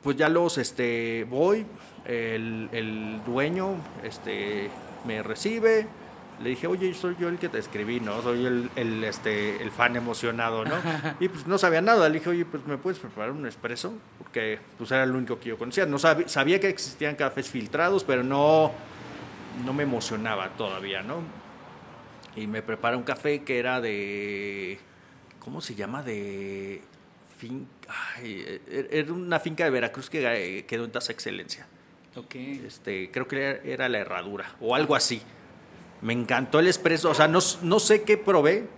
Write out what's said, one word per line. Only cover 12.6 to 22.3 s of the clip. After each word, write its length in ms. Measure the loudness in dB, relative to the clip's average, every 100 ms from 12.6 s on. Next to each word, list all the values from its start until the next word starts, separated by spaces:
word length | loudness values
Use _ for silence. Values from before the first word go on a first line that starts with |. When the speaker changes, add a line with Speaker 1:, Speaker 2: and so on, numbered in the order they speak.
| -6
Speaker 1:
¿me 120 | -6
puedes 200 | -4 -6
preparar 340 | -8 -6 -6
un 140 | -4 -8
espresso?". 460 | -8 -8 -6 -8 -10 -16 -20
Porque, 420 | -8 -4 -2 -4 -8 -12
pues, 120 | 0
era 140 | 2
lo 140 | 4 2
único 200 | -2 -4
que 120 | -4
yo 80 | -6
conocía, 260 | -2 0
no 140 | 2 4
sab-, 280 | 6 6 2
sabía 300 | 2 4 4
que 120 | 2
existían 440 | 0 -6 -2 -4
cafés 360 | 0 -2 -2 -6
filtrados, 540 | -6 -4 0 2 2
pero 180 | 2 2
no, 500 | 2 4 6 8 6 2 -12 -14 -14 -14 -14 -14 -12 -8 -4
no 80 |
me 80 | 0
emocionaba 640 | 0 0 2 2 2 0 -2 -2
todavía, 460 | -4 -4 -4 -4
¿no? 140 | -4 -6 -8 -12 -18 -20 -20 -20 -20 -20 -20 -20 -16